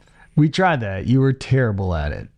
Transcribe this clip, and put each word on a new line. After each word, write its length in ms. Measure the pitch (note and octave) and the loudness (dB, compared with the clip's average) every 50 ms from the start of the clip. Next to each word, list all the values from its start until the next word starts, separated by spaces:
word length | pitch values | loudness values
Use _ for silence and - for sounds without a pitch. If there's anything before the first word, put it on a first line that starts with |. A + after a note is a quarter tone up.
| _ _ _ _ - _ - | _ _ _ _ -14 _ 0
We 140 | D3+ D3+ D#3+ | 2 2 2
tried 300 | - - F#3+ F3+ D#3+ B2+ | 2 2 2 2 2 0
that. 240 | A2+ G2 F#2+ F#2+ - | -2 -4 -6 -4 0
You 120 | - B2 C3+ | 2 2 4
were 120 | C3+ C3+ C3 | 4 2 0
terrible 600 | - - - - C#3 B2+ A2+ G2+ F#2+ G2 F#2 F2 | -2 -2 -2 0 0 2 0 0 -2 -2 -2 -2
at 160 | D#2 D2 D2+ | -2 -4 -4
it. 160 | - - - - _ | -6 -8 -12 -16 _